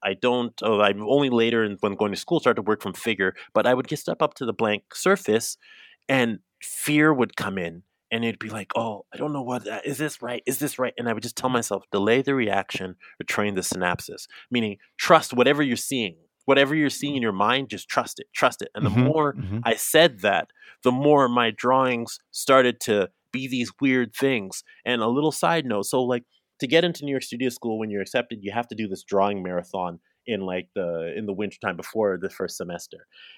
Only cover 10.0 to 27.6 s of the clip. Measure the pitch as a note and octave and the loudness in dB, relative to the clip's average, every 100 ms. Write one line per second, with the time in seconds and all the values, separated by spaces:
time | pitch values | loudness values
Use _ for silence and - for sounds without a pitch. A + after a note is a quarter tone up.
10 | D3+ - A#2+ A#2+ - C3+ C#3+ - B2+ - | -6 -6 -10 -8 -6 -4 -4 -2 -4 -4
11 | A#2+ G#2+ A#2 - B2+ B2 A2+ - - G2+ | -4 -4 -6 -4 -2 0 -2 -6 -4 -2
12 | G2+ B2 C3+ C3+ A2 G2 - - F#2 F2+ | 2 2 2 0 2 0 0 -6 -8 -12
13 | - - - - G#2 F#2+ F2 F#2 F2+ F2 | -20 -14 -6 -2 0 0 -2 0 0 0
14 | - E2+ - - - B2 A2 G2+ _ - | -6 -16 -18 -18 -4 -2 -2 -4 _ -6
15 | - D#3+ - B2 B2 D3 C#3+ A2+ - C3+ | 6 6 6 4 4 4 2 0 -2 -2
16 | G#2+ E2 _ _ - C3+ C#3 D#3 D3 - | -4 -6 _ _ 2 4 4 4 0 -2
17 | C#3+ C#3 A2+ F#2+ G#2 C3 C3 G2 - - | -4 -2 0 0 2 2 -2 -10 -4 -2
18 | A#2+ - - - B2+ - - - C3 G#2 | -2 -8 -12 0 0 0 -10 -2 0 2
19 | C3 D#3 D3 C3+ F#2 G#2+ A#2 A2 - D#3 | 2 2 0 -2 -6 -4 -2 -2 2 4
20 | E3 A2 G2+ F#2 - _ - - B2+ B2+ | 4 4 0 0 -2 _ -20 -2 0 2
21 | C#3+ D3 B2+ B2 A#2 G#2+ B2 C3 C3 A#2+ | 6 6 6 4 0 0 2 2 2 0
22 | A#2 - _ - - C3+ B2 A#2+ - G#2 | -6 -12 _ -6 6 6 6 2 0 2
23 | F2+ _ _ B2+ C3 B2+ A#2+ - C#3 B2+ | 2 _ _ -8 -4 -4 -4 -2 2 2
24 | A#2 - C#3 B2 F#2+ - - - A2 B2 | 0 0 0 0 -4 -12 -14 -12 -4 0
25 | A2 C3 D#3 - E3+ E3+ C3 G#2 G2+ C3 | 0 2 0 0 0 0 0 -2 0 -2
26 | B2+ B2 - _ _ - C3 D#3+ F3 E3+ | 0 -2 -6 _ _ -8 2 4 4 -2
27 | C#3+ C3+ - A#2+ B2+ A#2 | -4 -4 -4 -4 -4 -2